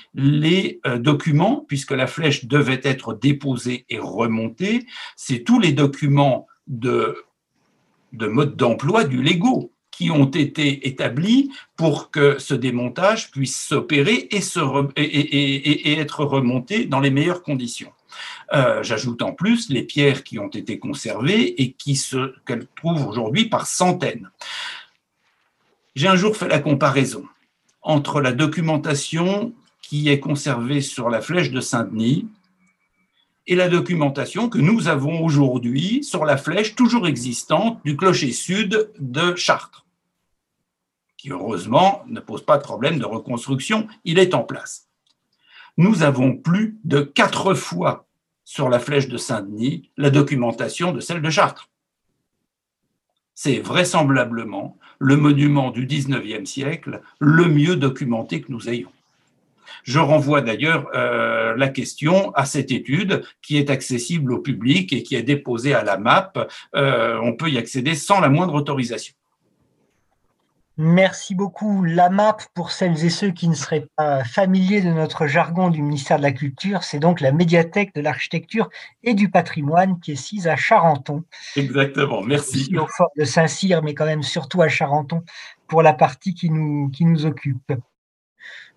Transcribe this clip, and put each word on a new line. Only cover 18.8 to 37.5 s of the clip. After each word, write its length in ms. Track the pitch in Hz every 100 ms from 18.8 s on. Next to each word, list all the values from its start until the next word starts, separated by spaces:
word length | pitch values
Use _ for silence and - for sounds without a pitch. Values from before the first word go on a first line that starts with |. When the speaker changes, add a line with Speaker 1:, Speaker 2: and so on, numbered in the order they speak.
Speaker 1:
j'ajoute 400 | 101 110 123 117
en 100 | 104
plus 380 | - 196 233 -
les 120 | 123
pierres 400 | - 147 143 135
qui 160 | - 113
ont 120 | 98
été 280 | 107 98 101
conservées 840 | 107 95 113 104 139 214 - -
et 100 | 127
qui 240 | - 143 135
se, 380 | - 131 135 - -
qu'elles 200 | 120 - -
trouvent 300 | 165 160 113
aujourd'hui 400 | 117 110 170 220
par 200 | - -
centaines. 640 | - 180 156 127 117 95 _ - - - - - _ _ _ _ _ _ _ _ _ _
J'ai 140 | 135 180
un 80 | 185
jour 200 | 214 214
fait 120 | 180
la 100 | 147
comparaison 640 | 156 139 147 135 123 - - _ _ _ _ _
entre 400 | - 151 139 147
la 120 | 131
documentation 1200 | 120 156 180 160 151 160 143 - 160 180 202 233 - _ _
qui 300 | - 147 147
est 100 | 139
conservée 640 | 147 143 151 120 120 143
sur 260 | 139 - 117
la 140 | 113
flèche 280 | - 175 143
de 100 | 127
Saint-Denis 680 | 120 120 104 110 113 160 - - _ _ _ _ _ _ _ _ _ _ -
et 100 | 180
la 140 | 180
documentation 800 | 170 151 165 143 139 123 185 233
que 80 | -
nous 300 | 147 226 165
avons 360 | 143 143 165
aujourd'hui 800 | 165 143 135 123 120 135 185 262
sur 220 | 285 170 151
la 100 | 135
flèche 380 | 151 185 214
toujours 320 | - 240 240 175
existante 720 | 120 123 117 -